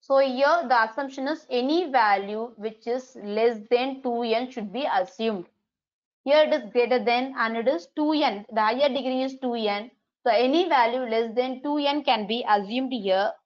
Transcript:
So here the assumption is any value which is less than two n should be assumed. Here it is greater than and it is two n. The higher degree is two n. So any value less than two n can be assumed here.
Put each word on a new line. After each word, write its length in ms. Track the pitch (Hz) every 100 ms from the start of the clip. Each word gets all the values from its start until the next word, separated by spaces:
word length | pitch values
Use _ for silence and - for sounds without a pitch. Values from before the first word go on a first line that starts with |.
So 180 | _ 277
here 460 | 269 254 277 339 262
the 160 | 247 220
assumption 380 | - 277 269 269
is 180 | 320 _
any 400 | 247 254 320 349
value 600 | 262 214 196 196 214 233 226
which 300 | 214 220 -
is 300 | 247 254 -
less 360 | 208 208 233 226 208
than 320 | 240 262 269
two 200 | 254 233
n 280 | 233 226 254
should 220 | 254 214
be 140 | 190 285
assumed. 540 | 196 185 - 226 208 170 _ _ _ _ _ _ _
Here 180 | - 294
it 100 | 302
is 200 | 302 226
greater 320 | 247 240 247
than 300 | 214 240 269 269
and 180 | 226 226
it 120 | 220
is 180 | 330 -
two 180 | - 302
n. 320 | 311 285 202 202
The 80 | 220
higher 280 | 214 247 294
degree 340 | 254 254 262
is 160 | 262 262
two 140 | 254
n. 360 | 233 214 202 220 _ _ _
So 80 | 247
any 360 | 214 254 311 359
value 340 | 285 233 254
less 300 | 247 226 233 226
than 260 | 254 262
two 140 | 294 294
n 260 | 285 294
can 240 | 277 233 202
be 180 | 233 -
assumed 440 | 208 196 240 262
here. 380 | 262 196 185 208 -